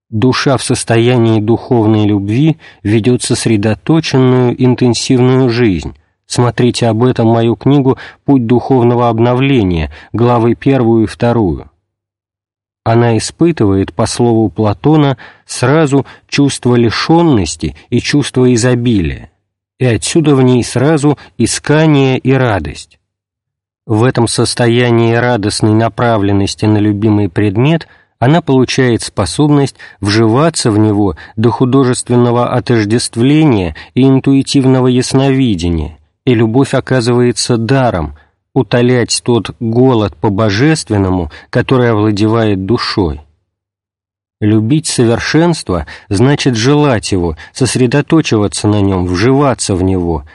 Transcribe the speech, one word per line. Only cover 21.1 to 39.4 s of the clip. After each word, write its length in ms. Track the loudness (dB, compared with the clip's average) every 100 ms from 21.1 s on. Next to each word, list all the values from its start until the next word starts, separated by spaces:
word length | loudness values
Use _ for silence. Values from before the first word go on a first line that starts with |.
| -2 -6 -4
искание 840 | -4 -2 -2 2 2 2 2 0
и 140 | 0
радость. 640 | 0 0 -2 -6 -12 -18 _ _ _ _ _ _ _ _ _ -4
В 160 | 0
этом 240 | 2 2 -2
состоянии 880 | 0 -2 0 0 2 2 2 2
радостной 600 | 0 0 -2 -2 -2 0
направленности 920 | 2 0 -2 -2 0 0 0 -2 -2
на 140 | 0 0
любимый 500 | 0 0 0 0 -2
предмет 580 | -2 -2 0 0 0 -4 -20 _ -4
она 220 | 0 0
получает 600 | 2 0 0 0 0 0
способность 760 | -4 -6 -6 -2 0 2 0 -6 -20 -8
вживаться 720 | -2 0 2 2 0 0 -2
в 80 | 2
него 380 | 2 2 -2 -4 -12 -2
до 140 | -2
художественного 1000 | 0 0 2 0 -2 0 2 2 0 0
отождествления 1200 | -2 0 0 0 -2 -4 -2 0 2 2 2 -2 -8 -8
и 100 | 0
интуитивного 840 | 2 2 2 0 0 0 2 2 2
ясновидения, 1120 | 0 0 0 0 0 0 -2 -2 -4 -6 -12 _ _
и 100 | -2
любовь 400 | 0 2 0 0
оказывается 840 | -2 -2 -2 0 0 0 0 -2 -2
даром — 580 | 0 0 0 -2 -6 -10 _ _ _
утолять 720 | -4 -2 0 2 0 -2 -4
тот 300 | -2 -2